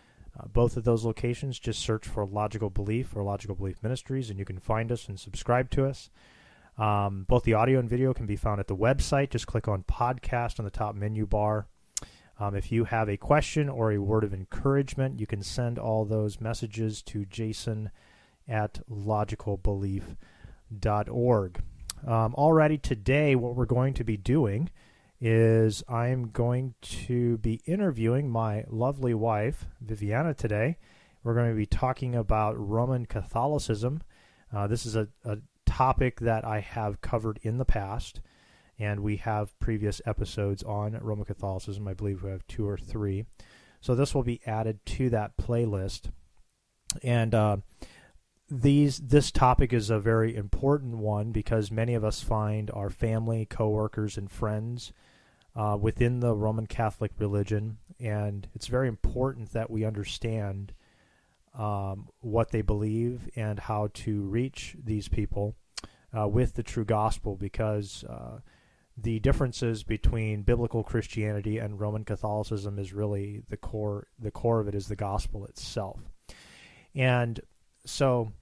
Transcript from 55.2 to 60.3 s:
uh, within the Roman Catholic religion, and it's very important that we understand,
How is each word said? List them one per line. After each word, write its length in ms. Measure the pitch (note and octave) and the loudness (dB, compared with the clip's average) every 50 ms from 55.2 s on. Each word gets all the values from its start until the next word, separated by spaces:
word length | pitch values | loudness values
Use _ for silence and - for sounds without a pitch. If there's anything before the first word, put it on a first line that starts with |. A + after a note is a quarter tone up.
| _ _ _ _ _ _ - | _ _ _ _ _ _ -6
uh, 220 | A2+ G#2+ G#2+ G#2 G2+ | -2 0 0 0 2
within 400 | G#2 A2+ - - B2 A#2+ B2 A#2+ | 2 2 2 4 2 2 2 2
the 140 | A#2+ A#2+ A2 | 2 2 2
Roman 320 | G#2 G#2+ A2 A2 A2+ A2+ | 2 0 0 0 -2 -4
Catholic 460 | - - - A2+ G#2+ - - A2 G#2 - - | -4 -2 -2 0 0 0 -2 -6 -4 -4 -2
religion, 580 | G#2 G2+ G2+ G2+ G2 - G#2+ G2+ G#2 A2 G#2+ - - - - - | -2 0 2 0 0 2 0 -2 -2 -4 -8 -10 -14 -20 -14 -8
and 480 | B2 A2 G#2 G#2 G#2 G#2 G2+ G2+ - - - | -6 -4 -2 -2 -2 -2 -4 -6 -10 -10 -12
it's 120 | - - | -10 -6
very 200 | - B2 B2+ C3+ | -2 0 0 0
important 640 | B2 G#2+ - - G#2 A2 B2 C3 C3+ C3 A#2+ G#2+ G2 - | 0 -2 0 0 0 2 2 0 -2 -2 -4 -10 -6 -6
that 160 | A2+ A2+ A2+ | -6 -4 -2
we 160 | A2+ G#2+ A2 | -2 0 0
understand, 880 | A2 G#2+ G#2 G2 - - - - A2+ | 0 -2 -2 -6 -6 -6 -6 -4 -2